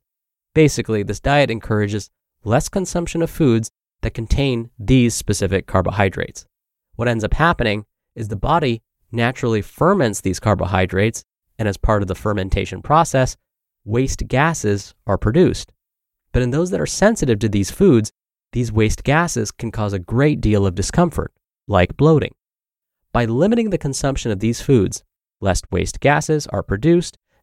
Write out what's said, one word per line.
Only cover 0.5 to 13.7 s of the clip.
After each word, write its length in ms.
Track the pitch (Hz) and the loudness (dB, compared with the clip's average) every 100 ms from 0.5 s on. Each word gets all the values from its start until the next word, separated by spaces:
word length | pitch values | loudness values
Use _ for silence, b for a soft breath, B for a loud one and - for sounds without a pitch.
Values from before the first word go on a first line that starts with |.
Basically, 480 | - 151 - 113 110 | 4 4 2 -2 -2
this 160 | 101 101 | -2 -4
diet 320 | - 147 127 | 0 2 2
encourages 600 | 113 - 107 104 104 - _ _ _ | -2 -2 -2 0 -4 -8 _ _ _
less 240 | 107 123 - | -2 0 0
consumption 540 | 202 180 175 170 170 | -4 -4 -4 -4 -4
of 80 | 165 | -4
foods 400 | - 151 113 113 _ _ _ | 0 2 2 -2 _ _ _
that 100 | 117 | -8
contain 560 | - 110 - 139 120 117 - | -6 -2 0 0 -2 -6 -6
these 360 | 98 131 120 | 2 4 4
specific 520 | - - 101 92 95 - | 0 -4 -2 0 0 0
carbohydrates. 800 | 95 90 95 98 - - - - _ _ _ _ - | 0 0 2 0 0 -8 -10 -20 _ _ _ _ -6
What 120 | 117 | -2
ends 160 | 113 | -2
up 80 | 104 | 0
happening 540 | - 160 - 110 104 104 _ _ | 0 2 0 0 -2 -6 _ _
is 140 | - 104 | -12 -8
the 80 | 104 | -4
body 460 | 127 165 147 113 _ _ _ | 0 0 0 -4 _ _ _
naturally 520 | 117 117 127 120 110 | -2 -2 -2 -2 -2
ferments 580 | - - 160 202 120 101 | -2 0 2 2 0 -2
these 200 | 95 90 | -4 -2
carbohydrates, 840 | 110 98 90 95 92 92 107 - - _ _ - | 0 0 0 0 0 0 -2 -2 -12 _ _ -6
and 80 | 107 | -4
as 120 | 95 | -2
part 240 | - 107 | 0 0
of 60 | 98 | 0
the 60 | |
fermentation 680 | 92 107 101 92 98 92 95 | -4 -4 -2 -2 -2 -4 -6
process, 520 | - 151 165 - 127 - _ _ _ | 0 2 2 0 0 -4 _ _ _